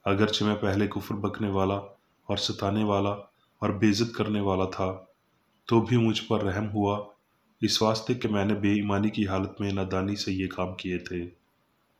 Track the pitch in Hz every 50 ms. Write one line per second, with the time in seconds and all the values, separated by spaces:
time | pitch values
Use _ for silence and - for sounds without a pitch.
0 | _ 98 98 98 107 104 - - 104 104 104 98 110 98 98 101 104 101 - 104
1 | 95 - 110 101 101 98 98 - 110 101 95 95 95 95 101 98 98 - - _
2 | _ _ _ _ _ - 101 98 - - 95 - - - 101 107 107 104 101 98
3 | 98 101 101 101 - - _ _ _ _ _ _ 107 104 98 95 110 107 101 101
4 | 117 117 - - 107 107 107 104 101 98 95 92 95 92 - - 95 92 95 92
5 | - - _ _ _ _ _ _ _ _ _ _ _ - 117 117 110 101 123 120
6 | 113 113 107 - - - 113 98 98 98 90 104 110 104 101 104 101 101 101 104
7 | 104 - - _ _ _ _ _ _ _ _ _ 113 104 - - 113 110 110 113
8 | - - 123 123 - 113 104 101 98 104 107 101 104 101 104 104 101 104 98 98
9 | 107 107 107 110 104 92 95 95 98 98 - - 101 101 98 98 95 92 95 95
10 | 95 98 104 104 - - 95 92 95 90 - - 92 90 92 - - 92 90 87
11 | 87 - 92 87 87 87 - _ _ _ _ _ _ _ _ _ _ _ _